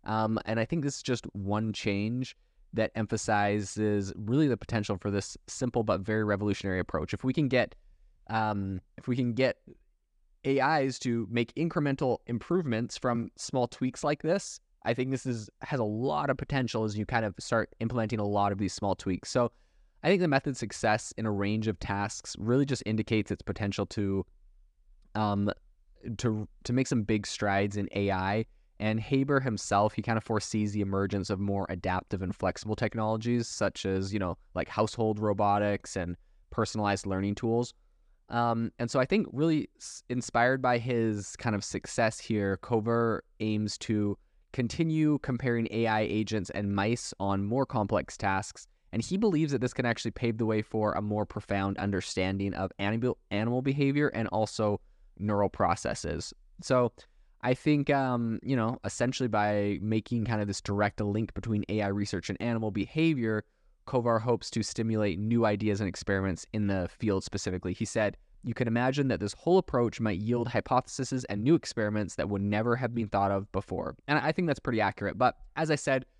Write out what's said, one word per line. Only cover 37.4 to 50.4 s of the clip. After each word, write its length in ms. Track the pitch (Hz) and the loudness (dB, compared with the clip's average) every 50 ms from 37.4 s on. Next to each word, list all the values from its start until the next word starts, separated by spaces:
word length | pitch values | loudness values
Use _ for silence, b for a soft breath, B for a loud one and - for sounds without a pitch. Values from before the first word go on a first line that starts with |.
| - 113 113 117 123 - - _ _ _ _ _ _ _ _ _ _ _ | 0 2 2 2 0 -2 -8 _ _ _ _ _ _ _ _ _ _ _
Um, 420 | - 120 120 117 117 117 113 107 _ - | -2 0 2 2 2 0 -2 -4 _ -4
and 100 | 120 117 | -4 0
so 100 | - 135 | 2 0
I 60 | 127 | 2
think 220 | - 190 220 196 - | 4 2 2 2 -2
really 380 | - 131 151 165 160 147 - - _ | -2 0 2 2 2 2 0 -4 _
s-, 260 | _ - - - - _ - | _ -16 -16 -16 -16 _ -4
inspired 520 | 123 123 117 - - 117 120 127 135 131 | -4 -4 -4 0 2 4 4 4 4 2
by 160 | 127 123 123 | 2 2 2
his 580 | 120 113 127 123 117 113 110 107 104 98 - - | 2 0 0 0 2 2 2 2 0 -4 -8 -12
kind 200 | - - 120 107 | -4 -2 0 0
of 80 | 101 - | 0 -2
success 560 | - - 98 - - - - 117 110 - - | -4 -6 -8 -8 -4 0 2 2 2 0 -4
here, 380 | - - 110 107 101 98 95 | -4 -2 0 0 2 0 0
Cover 640 | - - - 120 110 104 117 117 117 117 113 107 - _ _ _ _ | -2 -2 0 0 0 2 2 2 2 2 2 0 -2 _ _ _ _
aims 380 | 110 110 107 107 107 104 - - | -2 -2 0 0 -2 -2 -4 -8
to 380 | - - 107 107 104 101 98 - _ _ _ _ _ _ | -2 0 0 2 2 0 -2 -4 _ _ _ _ _ _
continue 680 | - - 123 113 - - 165 160 156 156 156 151 147 135 | -4 -4 -2 -2 0 -2 0 0 2 2 4 4 2 2
comparing 480 | - - 127 117 135 127 120 117 113 - | 0 -4 -4 -2 0 0 2 2 0 0
A 160 | - 113 113 | 0 0 2
I 160 | 110 107 110 | 2 2 2
agents 480 | 110 - 101 107 107 101 110 107 90 - | 0 2 0 0 0 0 -2 -4 -4 -4
and 240 | - 101 101 98 98 | -4 -4 -2 0 0
mice 400 | 98 98 110 120 - - - - - | 2 2 2 0 0 -4 -12 -6 -2
on 240 | 95 98 98 95 101 | 0 0 2 0 0
more 220 | 101 117 135 135 | 0 0 0 0
complex 520 | - - 117 104 101 110 92 67 - - | 0 2 0 2 2 2 0 0 -2 -8
tasks. 500 | - 110 98 95 95 95 - - - - _ _ _ _ _ | -2 0 0 0 0 -2 -6 -14 -18 -20 _ _ _ _ _
And 120 | - 117 117 | -4 -4 -2
he 140 | - 185 | -2 0
believes 340 | 196 233 214 170 151 160 147 | 2 2 4 4 4 2 2
that 80 | 139 113 | 0 0
this 140 | 123 127 - | 0 0 -2
can 120 | - 131 | 0 -2
actually 260 | 120 113 - - 117 | -2 -2 -2 -4 -6
pave 260 | - - - 117 110 | -4 0 -2 -2 0
the 80 | 110 | 0